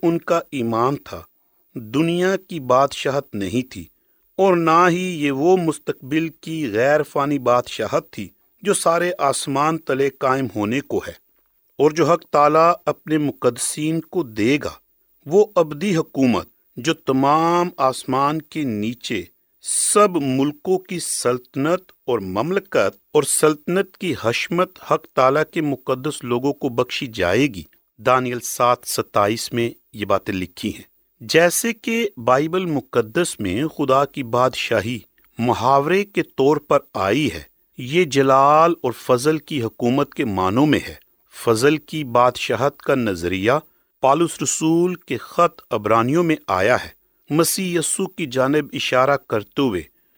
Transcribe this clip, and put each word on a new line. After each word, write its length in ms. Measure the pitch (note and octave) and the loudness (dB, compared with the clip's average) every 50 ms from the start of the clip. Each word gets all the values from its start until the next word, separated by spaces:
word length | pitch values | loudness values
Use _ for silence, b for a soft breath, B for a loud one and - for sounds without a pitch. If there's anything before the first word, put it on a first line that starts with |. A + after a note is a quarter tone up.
| - | 0
ان 140 | E3+ E3+ | 0 0
کا 240 | E3+ - - F3 E3+ - - | 0 -2 -2 -2 -2 -2 -4
ایمان 440 | - C3+ A#2 A#2 A2+ A2 A#2+ C3 C#3+ | -6 -6 -4 -2 0 0 0 0 -2
تھا، 260 | - - - - E2+ E2 _ _ _ _ _ _ _ _ _ - | -4 -8 -12 -14 -16 -16 _ _ _ _ _ _ _ _ _ -16
دنیا 600 | C3 A2+ G#2+ A2+ C#3+ E3 E3+ E3+ F3 F3+ F#3+ G3 | -16 -10 -4 -2 0 0 0 0 0 0 0 -2
کی 220 | F#3 F#3+ - F3+ D#3+ | -4 -6 -10 -12 -8
بادشاہت 760 | C3 B2 B2 C3 C#3 C#3 - - - C#3+ C3 C#3+ C3+ _ - | -2 2 2 2 2 0 -2 -4 -4 -4 -4 -4 -6 _ -8
نہیں 360 | G#2 G2 F#2 F#2+ B2+ B2+ - | -8 -6 -4 -4 -4 -4 -6
تھی، 140 | - F#2+ E2+ - _ _ _ _ _ _ _ _ | -10 -16 -16 -16 _ _ _ _ _ _ _ _
اور 240 | _ - F#3+ G3 F3+ | _ 2 2 4 4
نہ 340 | E3+ E3 D#3+ D#3+ E3+ F3+ F3+ | 2 2 4 4 4 4 4
ہی 340 | E3 F3+ F#3 F#3 F3 D3+ D3 | 2 0 -2 -6 -4 -4 -2
یہ 80 | C#3+ | -2
وہ 260 | C3+ C3 D3 F3 F#3+ | -2 0 2 2 2
مستقبل 720 | F#3 E3+ D#3+ C#3+ - - - C#3+ - - B2+ D3 D#3+ E3 D#3+ - _ | 2 2 -2 -4 -4 -6 -8 -8 -8 -8 -4 -4 -2 -2 -4 -8 _
کی 300 | - D#3+ D#3+ D#3+ D3+ A2+ G2 | -12 -10 -8 -6 -6 -2 -2
غیر 300 | G#2+ B2 C#3 D3 D3+ C#3+ | 0 2 2 2 0 0
فانی 360 | - - D3 C#3 C#3+ C#3+ C#3 | -2 -4 -4 -2 -2 -2 0
بادشاہت 720 | A#2+ A#2+ A#2+ B2 A#2+ - - - A2 G2 A#2+ D#3+ - _ | 2 2 2 2 0 -2 -6 -6 -4 -2 -2 -4 -4 _
تھی 180 | - - G2+ E2+ - _ _ _ _ _ | -12 -14 -14 -14 -16 _ _ _ _ _
جو 120 | - G3 F#3+ | -2 -2 -2
سارے 380 | - - E3+ E3 F3 F3 F3+ F3+ | 0 0 0 0 2 0 -2 -2
آسمان 600 | - C#3+ C#3 C3+ - - D3+ C3+ C3+ D3 D#3 E3 | -2 -2 -2 -2 -2 -4 -4 -2 0 0 0 -2
تلے 320 | D#3+ - - C3+ C3 C#3 C#3 | -2 -4 -2 -2 0 0 -2
قائم 380 | - - C#3+ C3 C3 C3+ C3+ A2 - | -2 -2 0 0 0 0 -2 -4 -4
ہونے 260 | G#2+ G#2 G#2 A#2+ C#3+ | -4 -2 -2 -2 -4
کو 160 | C3+ - A2+ F#2+ - | -4 -4 -6 -6 -6
ہے، 60 | F2+ E2+ - _ _ _ _ _ _ _ _ _ _ _ | -6 -12 -18 _ _ _ _ _ _ _ _ _ _ _
اور 140 | - C#3+ D#3 | 2 2 2
جو 140 | D3+ E3+ D#3 | 4 2 2
حق 160 | D3 F3 E3+ - _ | 2 2 0 0 _
تعالیٰ 420 | - D3 D3 D3 D3+ D#3+ E3 E3+ F3 - _ | 2 4 4 6 6 6 4 4 2 0 _
اپنے 320 | D3+ D3 - _ - D3+ | -4 -6 -4 _ -2 -2
مقدسین 840 | D#3 D3+ C#3 - - - B2 A#2+ - - - - D3+ D3+ D#3 D#3+ E3 | 0 0 -2 -2 0 0 -2 0 0 -4 -6 -6 -4 -4 -2 -2 -4
کو 220 | D3+ _ - F#3 D#3+ | -4 _ -6 -6 -6
دے 340 | A#2+ A2 G#2+ G#2 B2 C#3+ D3 A2 | -4 -4 0 0 2 2 0 -2
گا۔ 80 | E2+ - - _ _ _ _ _ _ _ _ _ | -6 -10 -14 _ _ _ _ _ _ _ _ _
وہ 200 | C#3 D#3+ G#3 G#3+ G#3 - | 0 2 2 2 4 2
ابدی 400 | F3 E3 D3+ D3 D3 F3 G#3 F3+ | 0 0 0 -4 -4 -2 0 0
حکومت 520 | D#3+ D3+ - - C#3+ C3+ B2 G#2+ F2+ D#2+ - _ _ _ _ _ | 0 -2 -2 -2 0 2 2 2 0 -2 -6 _ _ _ _ _
جو 160 | - A#2+ D#3+ D#3+ | -6 -4 -4 -4
تمام 760 | - _ - C3 C3 C#3 C#3 D3 D#3 E3 E3+ E3+ F3 F3 F3+ - | -2 _ -2 0 2 4 4 4 4 2 2 2 2 0 -2 -2
آسمان 640 | - C3+ C3 B2 - - - D#3+ C3 C#3 C#3+ D3+ D#3+ | 0 0 0 0 -2 -4 -4 -2 0 0 0 -2 -4
کے 220 | - _ - D#3 D3 | -6 _ -8 -6 -4
نیچے 600 | B2+ G#2+ G#2 G#2 A2+ B2 - - - B2 F#2+ F2 - _ _ _ _ _ _ | -4 -4 -4 -4 -6 -6 -8 -8 -8 -6 -6 -8 -10 _ _ _ _ _ _
سب 460 | - - - - - - - G#3 G#3 G3+ F3 | -8 -6 -4 -2 -2 2 4 4 4 4 2
ملکوں 640 | D#3+ C#3+ C3+ C3 C3+ C#3 D3 D3 - - F#3+ F#3 F#3 | -2 -2 0 0 0 0 0 -2 -4 -2 -2 -2 -2
کی 200 | F#3 - F3+ E3+ | -2 -6 -8 -8
سلطنت 920 | - - - - - B2 B2 B2 - _ - C3+ C#3 D#3 F3+ F3+ - _ _ _ _ | -6 -6 -6 -2 -2 -2 -2 -2 -6 _ -6 -4 -2 -2 -2 -2 -4 _ _ _ _
اور 140 | - B2 A2 | -2 -2 -2
مملکت 800 | G2 F#2 F#2 G2+ B2+ D#3+ F#3+ G3 - _ - B2+ G2+ G2 - _ _ _ | -2 -4 -4 -2 -2 -2 -2 -4 -4 _ 0 0 0 0 -2 _ _ _
اور 120 | - D3+ C#3+ | 0 0 0
سلطنت 720 | - - - D#3 D#3 D#3 D3 _ - E3+ F#3+ G3 - _ | 2 0 2 2 2 2 0 _ -2 -2 -2 -2 -4 _
کی 160 | - G3+ F3 B2+ - | -8 -6 -6 -6 -2
حشمت 580 | - A2+ A#2+ - - - F3+ F3 F#3 F3+ - - - - | -2 -2 -2 -2 -4 -2 -2 -2 -2 -2 -6 -12 -4 -2
حق 160 | D#3 D#3+ - - _ | -2 -2 -2 -2 _
تعالیٰ 300 | - B2+ C3 C#3 D3+ D#3 - | 4 4 4 4 2 0 -2
کے 100 | - E3+ | -2 -4
مقدس 640 | D#3 D3 C#3 - _ - C3 B2+ B2+ D#3 C#3 - - | -2 -2 -4 -4 _ -4 -4 -4 -4 -6 -8 -6 -4
لوگوں 300 | A#2+ A#2+ A#2+ B2+ C#3+ C#3+ | -2 -2 0 0 -2 -2
کو 160 | - - C3+ | -2 -4 -2
بخشی 380 | A#2+ C3 B2 - - - D3 | -2 -2 -2 -2 -6 -8 -8
جائے 400 | B2 A2 G#2+ F2+ E2+ F#2+ A#2+ C#3+ | -8 -4 -2 0 2 2 2 2
گی۔ 160 | C#3+ G#2 F2+ D#2 - _ _ _ _ _ | 0 -2 -8 -14 -16 _ _ _ _ _
دانیل 420 | - G#2+ B2 B2+ B2+ B2+ B2 B2 A#2 | -4 0 2 2 2 2 -2 -4 -6
سات 380 | - - - - B2 A#2+ B2 - - | -8 -8 -4 0 2 2 2 0 -2
ستائیس 680 | - - - A2 - - A2 G#2 G#2+ A2+ A#2 - - A#2+ | -4 -4 -4 -6 -2 0 2 2 2 0 -2 -6 -6 -4
میں 160 | A#2+ A#2 A#2 - - _ _ - | -4 -4 -4 -6 -12 _ _ -12
یہ 120 | G#2+ G2+ | -8 -2
باتیں 280 | F#2+ G2 F#2+ - - G2 | -2 -2 -2 -2 -4 -4
لکھی 400 | F#2 F2+ E2+ _ - - G#2 - | -4 -6 -8 _ -8 -8 -8 -8
ہیں۔ 160 | - - - _ _ _ _ _ _ | -10 -16 -20 _ _ _ _ _ _
جیسے 540 | A#2+ A2+ - D#3 E3+ F3 - - - A#3 A3+ | -6 0 4 4 4 4 2 0 -2 -4 -6
کہ 360 | - - A#3 A3+ A#3 A#3 - - B2 A2+ | -6 -6 -4 -2 -2 -2 -4 -6 -4 0
بائبل 400 | A#2+ B2+ C3+ D3+ D#3+ E3 F#3+ F#3+ | 2 2 2 2 -2 -4 -4 -2
مقدس 760 | E3+ D3+ C3+ - _ - B2 A2+ G#2+ A2+ E3 F3 - - - | -2 -4 -4 -6 _ -2 -2 -2 0 -2 -2 -2 -2 -4 -6
میں 240 | G#2+ F#2 F2+ A2+ D3+ | -4 -4 -2 -2 -4
خدا 380 | D#3 - - D3 C3 C3 C3+ C#3+ | -4 -4 -4 0 2 2 2 2
کی 180 | - - D3 C3 | 0 -4 -8 -6
بادشاہی 760 | A2+ A#2 A#2+ B2+ B2+ B2 - - - A#2 G#2+ F#2 A#2 B2+ A2 - _ _ _ _ _ _ | -2 0 2 2 0 0 -4 -2 0 0 0 0 -2 -6 -8 -12 _ _ _ _ _ _
محاورے 680 | - A#2 A#2+ G#2 - G#2+ B2+ C#3 C#3 C#3+ D#3+ F3+ G3 G3+ | -2 0 0 0 2 2 4 4 4 4 2 0 0 -2
کے 180 | G3+ - F3+ D#3 | -2 -4 -4 -4
طور 340 | - _ - C3+ C#3 D#3 | -4 _ 2 2 4 2
پر 220 | D3 - - D3+ C#3 - _ - | 2 2 0 0 0 0 _ -4
آئی 380 | G#2+ F#2+ G2 A2 D3 D#3 A#2 | -2 0 0 2 2 0 -2
ہے، 120 | E2+ D#2 D2 - _ _ _ _ _ | -4 -6 -12 -16 _ _ _ _ _
یہ 260 | - B2+ B2 D3 F3 F#3 | -16 -10 -2 0 0 0
جلال 720 | C#3+ B2 C#3 C3+ C3+ C3 C3+ C#3 C#3+ D3+ D#3 E3 E3+ E3+ - - | 2 2 2 4 6 6 6 6 6 6 6 4 4 2 0 -4
اور 80 | B2+ | -4
فضل 460 | A2+ - - - B2+ A#2+ B2+ D3+ D#3+ | -6 -4 0 0 0 2 2 0 0
کی 240 | D3+ - - D#3+ C3+ | -2 -4 -6 -6 -4
حکومت 520 | A2+ A2 - - A#2+ A#2+ B2+ C#3+ C#3+ - - | -4 -6 -4 -2 0 0 2 0 0 -2 -4
کے 120 | - D3 | -4 -4
معنوں 400 | A2+ G2 F#2 F#2 F#2 G2+ B2+ D3 | -2 -2 0 0 2 2 2 4
میں 140 | D#3 C3 F2 - | 4 2 0 -2
ہے۔ 80 | - D#2 - _ _ _ _ _ _ - - - | -6 -14 -18 _ _ _ _ _ _ -20 -2 0
فضل 320 | A#2 A2+ A2 B2+ D3 D#3 | 0 2 4 4 2 2
کی 260 | D3 - - - D#3 D3 | 0 -4 -8 -10 -8 -6
بادشاہت 800 | B2 A#2 A#2+ B2 B2+ B2 - - - B2 G#2+ B2+ C#3+ - - | 0 2 4 4 4 2 -2 -4 -4 -2 -2 -2 -2 -4 -4
کا 140 | - - C#3+ | -2 -2 0
نظریہ 560 | C3 A#2 G#2+ F#2 E2 E2+ F2 F#2+ F#2 F#2+ A2 C3+ D#3 b b b b b b b _ | 0 0 -2 -2 -2 -2 -4 -2 0 0 0 0 0 b b b b b b b _
پالس 400 | - C3 C#3+ D3+ E3+ D#3+ - - D#3 | 2 2 4 2 2 -2 -2 -6 -6
رسول 520 | - - - D#3+ D#3+ E3 E3+ F3 F3+ F3+ | -6 -4 -2 0 2 2 2 2 0 -2
کے 220 | - _ - C3+ | -6 _ -8 -8
خط 440 | A2+ - - - - F3 E3+ - - - _ | -8 -8 -4 0 2 2 2 0 -6 -8 _
عبرانیوں 540 | B2 A2 G#2 G#2 A2 A2+ A#2 B2 D3 E3+ F3 | -4 -4 0 2 2 2 2 2 2 2 2
میں 120 | E3 D#3 D3 - | 2 0 -2 -2
آیا 360 | - F#2+ F#2 F#2+ A2+ B2 G2+ - | -2 0 0 2 2 2 0 -2
ہے۔ 60 | - - _ _ _ _ _ _ - | -8 -16 _ _ _ _ _ _ -2
مسیح 500 | C#3+ D#3+ E3 - - - F#3+ F3+ E3+ E3+ | 0 2 2 2 0 -2 -4 -2 -2 -2
یسوع 280 | D3+ - - - F#3+ | -2 -2 -4 -4 -4
کی 180 | F3+ - - E3+ | -6 -6 -8 -8
جانب 420 | C3 A#2+ C3 B2+ C3 D3 D3+ C#3+ - - | -4 -2 -2 0 2 0 0 -2 -4 -6
اشارہ 440 | C3+ - - C3 B2+ C3 C3+ C#3+ | -8 -4 0 2 2 4 2 2
کرتے 440 | C3+ - - B2 G#2+ G2 - _ - | 0 -2 -4 -4 -4 -4 -4 _ -2
ہوئے، 200 | C#3 B2+ G2 F2 D2+ - _ _ _ _ _ | 0 0 -2 -4 -6 -10 _ _ _ _ _